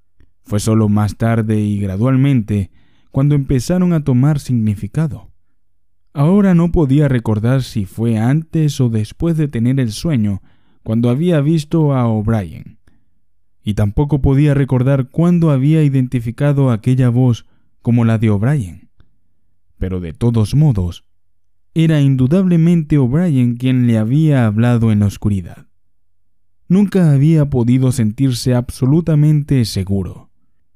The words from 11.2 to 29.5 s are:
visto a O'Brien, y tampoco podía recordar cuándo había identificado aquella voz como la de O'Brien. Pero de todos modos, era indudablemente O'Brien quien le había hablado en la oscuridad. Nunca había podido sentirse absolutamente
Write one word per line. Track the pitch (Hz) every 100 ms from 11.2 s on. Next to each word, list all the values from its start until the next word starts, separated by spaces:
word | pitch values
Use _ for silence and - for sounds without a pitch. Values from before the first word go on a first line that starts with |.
| 175 156
visto | 143 165 147 165 151
a | 135 117
O'Brien, | 110 107 113 87 - - - _ _ _ _ _ _ _ _
y | 107
tampoco | 101 104 123 147 147
podía | 143 135 151
recordar | 139 135 127 127 139 127
cuándo | - 170 175 165
había | 135 139 160
identificado | 147 135 127 131 117 113 143 139 131
aquella | 110 131 127 127
voz | 120 127 113 - _ _ _
como | 120 117 113
la | 113
de | 110
O'Brien. | 101 117 151 92 76 - _ - _ _ _ _ _ _ _
Pero | 92 92
de | 85
todos | - 117 117 104
modos, | 135 156 104 87 - _ _ _ _ _ _ _
era | 160 160 156
indudablemente | 139 135 131 185 190 170 165 170 151 151
O'Brien | 123 147 180 131 123 120
quien | 127 127 123
le | 113
había | 110 143 156 139 113
hablado | 104 120 120 113
en | 104
la | 101
oscuridad. | - 107 98 85 - - _ _ _ _ _ _ _ _ _ _
Nunca | 180 202 196 165
había | 139 151 160 143
podido | 131 117 127 131
sentirse | 120 110 107 135 120 127
absolutamente | 123 123 - 127 160 170 151 151 151 143